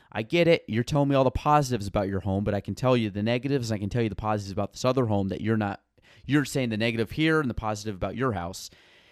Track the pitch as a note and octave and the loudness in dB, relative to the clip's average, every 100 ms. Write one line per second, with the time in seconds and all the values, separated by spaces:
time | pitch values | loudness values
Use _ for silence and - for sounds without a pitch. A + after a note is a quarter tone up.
0 | _ G#2+ A2 E3+ E3 E3 - G#2+ A#2+ D3+ | _ -8 0 2 4 4 2 -2 2 2
1 | C#3+ C3+ C3 - D3+ D3+ C3 A#2+ G2+ G#2 | 4 4 4 2 4 4 4 -2 -2 -2
2 | G2 F#2+ G2+ F#2+ G#2 G2+ - G2 B2+ B2+ | 0 -2 0 0 0 -2 -4 -2 2 2
3 | A2 G2 G#2+ B2 C3+ C#3 A2+ G#2+ G2+ B2 | 2 -2 -2 -2 0 -2 -2 -4 -2 0
4 | A2+ F#2+ G#2+ G#2+ G2 G2 G2 - B2+ B2+ | -2 -2 -2 -2 -2 -6 -6 -2 0 0
5 | A#2+ G2+ G2 - G#2 A2+ G#2 G2 _ _ | 2 0 0 -2 0 0 0 -4 _ _
6 | _ - - C#3+ C3 C#3+ B2 A2 A#2 A2+ | _ -16 -2 0 0 -2 -2 0 0 0
7 | G#2+ - D#3 D#3+ C3 A2 A2 G#2+ G#2+ F#2+ | -2 0 2 2 0 -4 -4 -4 -6 -6
8 | G2 G#2+ C3 G2 E2+ - - - _ _ | -6 -2 -2 -2 -6 -10 -14 -20 _ _
9 | _ | _